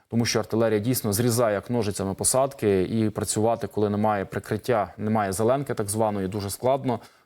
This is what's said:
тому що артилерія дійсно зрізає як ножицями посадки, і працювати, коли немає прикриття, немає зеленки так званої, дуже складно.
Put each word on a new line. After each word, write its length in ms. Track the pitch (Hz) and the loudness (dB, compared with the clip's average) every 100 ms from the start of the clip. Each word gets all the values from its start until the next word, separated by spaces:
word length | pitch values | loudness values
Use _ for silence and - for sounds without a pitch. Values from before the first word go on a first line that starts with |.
| _ | _
тому 160 | 117 113 | -2 0
що 140 | 117 | 0
артилерія 400 | 104 110 113 107 | 0 2 2 2
дійсно 340 | 110 123 113 | 0 0 0
зрізає 420 | 101 123 113 117 101 | 0 2 2 2 2
як 140 | - | 0
ножицями 440 | 120 104 98 98 | -2 -2 -2 -4
посадки, 720 | 95 101 131 135 - 107 98 | -2 0 2 0 0 2 4
і 260 | 90 113 107 | 2 0 0
працювати, 580 | 104 - 110 110 113 101 | -2 -2 0 2 0 -4
коли 220 | - 104 | -2 0
немає 360 | 104 107 101 92 | 2 2 0 -2
прикриття, 680 | 110 - 107 - 113 95 - | -6 -4 -4 0 0 -2 -4
немає 340 | 107 110 98 | -2 0 0
зеленки 420 | 95 113 139 139 | 0 2 0 -2
так 160 | 117 101 | -4 -4
званої, 380 | 107 110 101 92 | -2 0 0 -4
дуже 220 | 104 98 | -4 -6
складно. 500 | - 123 135 131 117 - _ | -4 0 0 -2 -6 -8 _